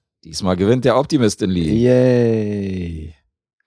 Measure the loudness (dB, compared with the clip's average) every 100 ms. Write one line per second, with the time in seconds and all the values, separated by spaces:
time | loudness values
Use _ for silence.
0 | _ _ -18 -6 -2 0 2 2 2 0
1 | 0 0 0 0 -2 -2 0 2 2 4
2 | 4 2 2 0 -2 -6 -6 -6 -8 -10
3 | -12 -18 _ _ _ _